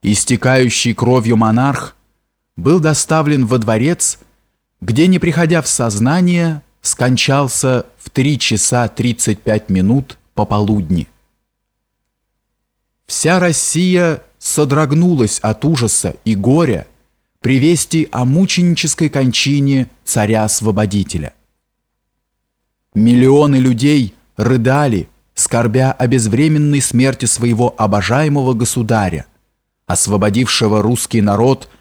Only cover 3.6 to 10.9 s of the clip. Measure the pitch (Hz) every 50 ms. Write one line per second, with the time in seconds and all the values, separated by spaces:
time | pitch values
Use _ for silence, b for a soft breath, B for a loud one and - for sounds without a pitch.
3.6 | 110 107 113 110 120 151 175 - - - - - - _ _ _ _ _ _ _
4.6 | _ _ _ _ - - 113 127 165 185 185 170 - 175 151 160 170 156 175 165
5.6 | 156 - - - 123 117 101 104 113 127 156 180 180 180 175 175 170 165 160 147
6.6 | - _ _ _ _ - - - 120 127 127 117 - - 135 139 143 127 - -
7.6 | - 131 127 120 - - _ _ - - _ - 127 143 151 123 - - - 104
8.6 | - - 127 123 123 110 - - 120 123 117 - - - 107 95 _ - 107 107
9.6 | - - 95 92 92 101 117 139 135 - - _ _ _ _ - 104 - 107 104
10.6 | 107 101 110 104 92 78